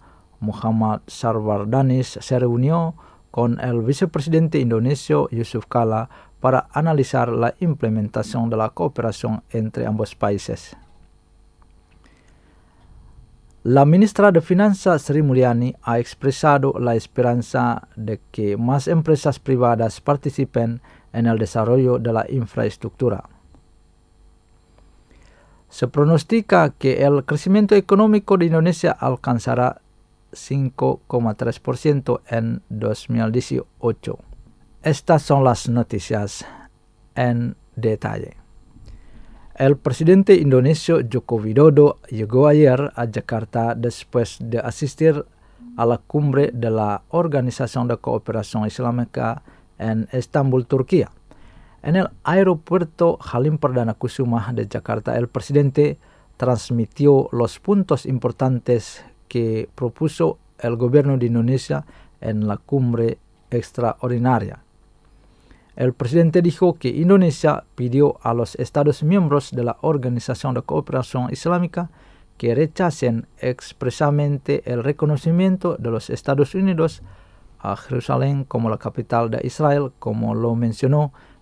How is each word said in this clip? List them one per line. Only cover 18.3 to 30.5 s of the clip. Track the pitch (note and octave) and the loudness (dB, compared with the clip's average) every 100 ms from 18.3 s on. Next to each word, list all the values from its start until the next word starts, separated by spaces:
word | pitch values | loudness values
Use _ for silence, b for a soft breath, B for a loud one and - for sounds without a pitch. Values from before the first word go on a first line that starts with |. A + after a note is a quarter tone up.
que | - G#2 G2+ | -6 -4 -2
más | A#2+ C3+ C3 | 0 0 0
empresas | E3 D#3+ D3+ D3+ C3+ | 0 2 0 0 -4
privadas | - C3 A#2+ A#2 A2+ - | -2 2 2 2 -2 -4
participen | - C#3+ D3 - C3+ - A#2 A#2+ b b b | -4 -2 -4 -6 -4 -2 -2 -4 b b b
en | A2+ A#2 | -2 0
el | A2+ | 0
desarrollo | G#2+ A2+ A2 B2+ B2+ B2 | -2 -2 2 2 2 0
de | A#2 | 0
la | A2+ - | -2 -2
infraestructura. | C3 A2+ - A2+ - G#2+ - B2 F#2+ - _ _ - _ _ _ _ _ _ _ _ _ _ _ _ _ _ _ b b b b b b | -4 -4 -4 -4 -6 -12 -2 -2 -2 -10 _ _ -20 _ _ _ _ _ _ _ _ _ _ _ _ _ _ _ b b b b b b
Se | - B2 | -6 -4
pronostica | D3 D3 E3 - A3+ G#3+ F3+ D3+ | 2 4 2 2 -2 2 2 2
que | - C3+ - | 0 -2 2
el | C#3 C#3+ | 2 2
crecimiento | C3+ D3+ F3+ G3+ G3+ | 0 -4 2 2 4
económico | G#3 F#3+ G3 G#3+ G#3+ - F#3+ | 4 4 4 4 2 2 2
de | E3+ | 2
Indonesia | D#3+ E3 E3+ E3+ | 2 2 0 -2
alcanzará | - C3 B2+ - A#2+ A#2+ A#2+ B2 - _ _ _ _ _ | 0 -2 -4 -2 -4 -2 0 -2 -4 _ _ _ _ _
cinco | - - | -18 -6